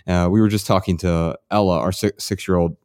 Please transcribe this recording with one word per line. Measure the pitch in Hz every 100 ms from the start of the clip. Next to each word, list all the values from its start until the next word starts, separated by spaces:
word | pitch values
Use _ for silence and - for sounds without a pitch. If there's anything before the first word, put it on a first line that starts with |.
| -
Uh, | 90 87
we | 107
were | 107
just | 104 -
talking | 95 98 85
to | 90 82 82 - -
Ella, | 104 95 82
our | 82
si-, | - 107 -
six-year-old | - 98 - 90 85 -